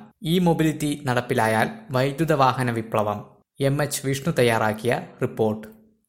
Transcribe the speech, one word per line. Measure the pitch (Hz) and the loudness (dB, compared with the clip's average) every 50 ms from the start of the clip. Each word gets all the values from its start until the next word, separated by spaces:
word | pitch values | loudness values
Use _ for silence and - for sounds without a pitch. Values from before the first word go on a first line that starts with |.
| - - _ - - | -12 -18 _ -10 -4
ഇ | 156 170 185 | 0 0 2
മൊബിലിറ്റി | 175 175 160 143 160 156 147 151 151 147 147 - - | 4 2 2 2 2 0 0 -2 -4 -4 -4 -4 -2
നടപ്പിലായാൽ | 131 123 123 120 - 123 120 110 110 110 110 135 160 - - - - | -2 0 0 0 0 0 2 2 2 2 2 0 0 -4 -12 -10 -4
വൈദ്യുത | 131 127 131 143 139 143 165 156 156 | -2 0 0 0 0 -2 0 0 4
വാഹന | 135 135 127 120 131 127 120 | 4 4 4 4 2 0 -2
വിപ്ലവം. | 117 113 110 - - 110 104 104 101 104 - - - _ _ _ _ - | -2 -2 -4 -2 -2 0 0 0 -2 -4 -6 -14 -20 _ _ _ _ -2
എം | 135 135 139 147 | 0 0 0 0
എച്ച് | 147 139 - - - | -2 -4 -4 -4 -4
വിഷ്ണു | 135 135 135 - 170 | -4 -4 -2 -2 -2
തയ്യാറാക്കിയ | 156 - 123 117 113 110 110 110 107 110 - 117 131 160 175 - - - | 2 2 2 4 4 2 2 0 -2 -2 0 -2 -2 -2 -4 -10 -8 -6
റിപ്പോർട്ട്. | 131 123 - - 113 110 107 110 - - - - _ _ _ _ _ | -6 -4 -2 0 0 0 0 -2 -8 -16 -20 -20 _ _ _ _ _